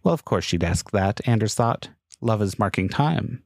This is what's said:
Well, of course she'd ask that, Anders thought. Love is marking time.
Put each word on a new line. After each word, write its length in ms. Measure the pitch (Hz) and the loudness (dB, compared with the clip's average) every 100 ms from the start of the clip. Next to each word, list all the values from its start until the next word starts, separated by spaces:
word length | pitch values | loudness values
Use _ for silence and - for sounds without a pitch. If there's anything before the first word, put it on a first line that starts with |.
Well, 100 | 185 | 2
of 120 | 165 - | 0 0
course 200 | 98 - | -2 0
she'd 180 | 87 | 0
ask 280 | 85 90 - | 0 0 0
that, 360 | 101 95 104 - | 0 2 0 2
Anders 280 | 113 110 - | 2 2 0
thought. 340 | 117 - - _ _ - | 0 -2 -10 _ _ -6
Love 200 | 117 107 | -2 0
is 180 | 101 - | 0 0
marking 300 | 101 - 92 | 0 0 -2
time. 540 | - 147 165 - 123 | 0 0 0 -2 -8